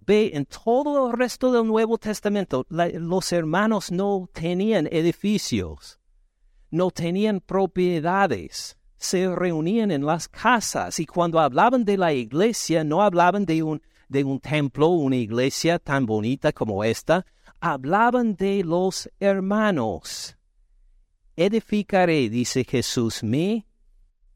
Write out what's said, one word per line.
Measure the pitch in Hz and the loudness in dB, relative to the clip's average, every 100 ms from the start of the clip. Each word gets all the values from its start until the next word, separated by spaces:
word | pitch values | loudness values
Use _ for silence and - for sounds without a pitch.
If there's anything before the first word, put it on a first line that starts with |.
| - | 2
ve | 208 214 | 2 2
en | 147 | -2
todo | 139 - 226 247 294 285 254 | -8 -6 0 0 2 0 0
el | 240 | 0
resto | 247 - 254 | -2 0 0
del | 240 226 | 2 2
Nuevo | 220 226 233 | 2 0 -2
Testamento, | 214 208 208 208 185 127 - | -4 -4 -2 -2 -2 -4 -4
la, | 160 170 | -2 -2
los | - 165 185 - | -2 -2 -2 0
hermanos | 175 160 175 214 214 - | -2 0 0 2 0 -2
no | 180 202 196 180 | -2 -2 -2 -6
tenían | - 165 180 214 208 147 | -8 -4 -2 0 0 0
edificios, | 165 170 - 202 208 - 107 85 73 - - _ _ _ _ _ _ - | 0 0 0 -2 -2 -2 -4 -4 -10 -20 -20 _ _ _ _ _ _ -6
no | 160 180 | -2 -2
tenían | - 170 185 214 196 | -2 -4 0 0 -2
propiedades, | - 190 190 185 180 170 160 196 196 104 78 - - - _ - | -2 -2 0 0 0 0 0 0 0 -2 -6 -12 -14 -18 _ -12
se | - 185 185 | -4 0 0
reunían | 175 180 160 160 233 214 | 0 -2 -2 0 0 0
en | 147 | 0
las | 143 165 - | 0 -2 -4
casas, | - 220 240 - 143 90 - | -4 0 0 0 -6 -6 -6
y | 160 | -6
cuando | 180 170 165 | -2 2 2
hablaban | 147 135 220 254 | 2 4 4 4
de | 208 196 | 2 2
la | 175 | 2
iglesia, | 139 110 139 226 208 - 165 | 0 -2 0 0 0 0 0
no | 151 160 | 2 2
hablaban | 208 175 175 202 | 4 4 4 4
de | 185 160 | 0 0
un, | 156 151 _ _ - | 0 -4 _ _ -4
de | 139 | -2
un | 139 135 | 0 -2
templo, | 127 151 143 131 156 | -2 -2 -2 2 2
una | 180 135 127 | 4 2 0
iglesia | 107 117 135 - 160 170 | 0 0 0 0 0 0
tan | - 139 117 | 0 0 0
bonita | 110 107 135 156 | 0 0 0 -2
como | - 110 98 | -2 -4 0
esta, | 110 110 - 175 - _ _ - | 0 -2 0 0 -2 _ _ -8
hablaban | 170 139 131 196 233 247 233 | -4 -4 -2 2 2 2 0
de | 185 196 196 | -2 -2 0
los | 175 170 185 - - - | 0 0 0 -4 -12 -2
hermanos. | 196 196 190 208 214 160 110 82 - - - - _ _ _ _ _ _ _ _ _ - | 0 0 0 0 0 0 -2 -6 -10 -14 -14 -18 _ _ _ _ _ _ _ _ _ -2
"Edificaré", | 185 220 - 208 - 190 180 156 117 | 0 0 0 -4 0 2 4 4 2
dice | 117 120 131 | 0 0 -2
Jesús, | 120 127 - - 117 - | 0 -2 0 0 -2 -2
"mi | 107 131 185 226 - _ _ _ _ _ _ | -2 0 0 -2 -4 _ _ _ _ _ _